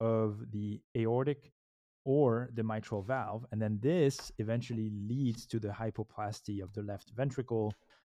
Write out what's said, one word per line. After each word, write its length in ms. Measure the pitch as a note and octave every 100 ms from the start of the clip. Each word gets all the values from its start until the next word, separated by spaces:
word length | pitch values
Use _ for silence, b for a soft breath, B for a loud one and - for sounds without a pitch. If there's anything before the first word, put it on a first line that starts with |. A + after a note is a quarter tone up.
of 500 | A2+ A2+ A2 G#2 A2+
the 300 | G#2 G#2 G#2 _ A#2+
aortic 540 | A2+ B2 C#3 C3 - _ _ _ _ _ C3+
or 440 | C#3+ C3 A2+ B2
the 100 | A#2
mitral 380 | A2 A2 - G#2
valve, 460 | G2 C3 G#2 A2 -
and 80 | A2
then 200 | G#2+ G#2
this 500 | C3 F3 C#3 - - -
eventually 540 | A2 A#2 B2 A2+ A2 G#2 G#2
leads 400 | C3 B2+ A2+ -
to 120 | A2+
the 100 | G2+
hypoplasty 920 | G2+ A2+ - G#2+ - G#2+ A2 - G2+
of 100 | F#2+
the 100 | G#2+
left 260 | G#2 G2+ - A2
ventricle 580 | C#3 B2+ B2 A2+ G#2+ - _ b b